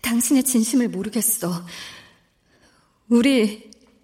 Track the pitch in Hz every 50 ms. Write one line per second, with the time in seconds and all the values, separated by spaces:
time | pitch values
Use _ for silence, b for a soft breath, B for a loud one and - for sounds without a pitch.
0 | - 247 233 233 240 - 302 262 247 254 - 233 220 220 - 262 240 214 175 185
1 | 202 220 208 233 202 - - - - 170 175 170 180 170 B B B B B B
2 | B B B B B B _ _ _ _ _ _ _ _ _ _ _ _ _ _
3 | _ _ 240 233 - 277 269 254 214 208 208 - - - - _ _ _ _ _